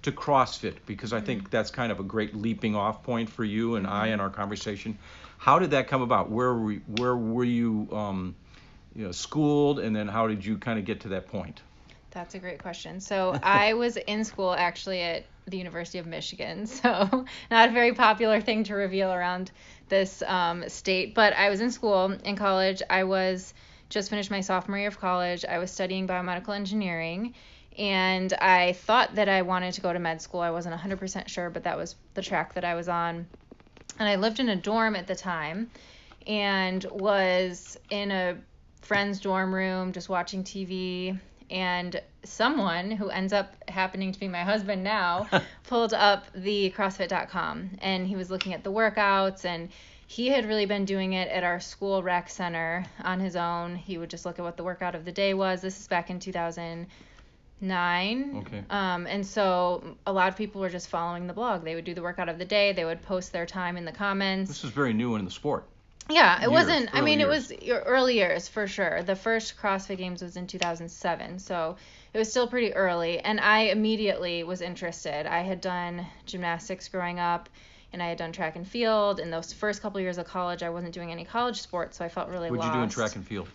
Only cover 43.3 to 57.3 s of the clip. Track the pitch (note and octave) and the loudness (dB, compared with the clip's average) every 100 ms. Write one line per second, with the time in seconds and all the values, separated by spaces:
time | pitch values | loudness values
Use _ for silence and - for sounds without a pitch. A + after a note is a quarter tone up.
43.3 | G3+ G3 - - F#3+ F#3 G3 F#3+ F#3+ G3 | 0 0 -8 -8 -2 -2 0 -4 -4 -6
44.3 | F3 F3+ G#3+ G3 G3 F#3+ G#3+ F3 F3 G#3 | -4 0 0 0 -2 0 0 2 0 2
45.3 | F#3+ - - - A#3+ A3+ A3 G3+ G3+ - | 0 0 -16 -2 0 2 6 6 6 0
46.3 | G3 F#3+ G3+ F#3+ F#3+ G3 F#3+ F3+ F#3 - | -6 -2 2 0 2 -2 0 -2 -2 -2
47.3 | F#3 E3 D3 F#3+ F#3+ F#3+ F#3+ F#3 G3 F3+ | -4 -4 -4 -8 -6 -2 -2 -2 -4 -4
48.3 | F#3 F#3+ F3 G3 G3+ A3 G#3+ G3+ G3 F#3+ | -4 -4 -4 -4 2 2 4 4 4 2
49.3 | F#3+ F3 E3+ E3+ - - - - - B3 | 0 -6 -6 -8 -14 -20 -20 -16 -4 2
50.3 | C#4 G#3+ G#3+ G3+ G3+ G3 G3 F#3+ F#3 F#3 | 2 2 0 2 0 0 0 0 -2 -2
51.3 | F#3 F3 F3 - - G3 G3 F3+ F3+ F#3 | 0 0 -2 -6 -6 -2 0 2 0 -2
52.3 | - F3 E3 E3 F3 F3+ - - F#3 F#3+ | -6 -4 -2 -2 -4 -6 -6 -4 -2 0
53.3 | F3 E3+ E3+ E3+ F3+ E3 F3 E3 E3+ F3+ | 0 -2 -2 -4 -8 -8 -8 -8 -8 -8
54.3 | E3+ F3 E3+ F3 F3 F3+ E3+ E3+ F3+ G3 | -6 -8 -6 -6 -4 -4 -6 -8 -2 0
55.3 | G3 F#3+ F#3 F#3+ F#3+ - F3 E3+ F3+ F#3+ | 2 0 0 -4 -8 -2 -2 -2 -8 -6
56.3 | F#3 E3+ E3+ E3+ E3 F3 - - - - | -4 -4 -4 -10 -10 -12 -16 -20 -20 -20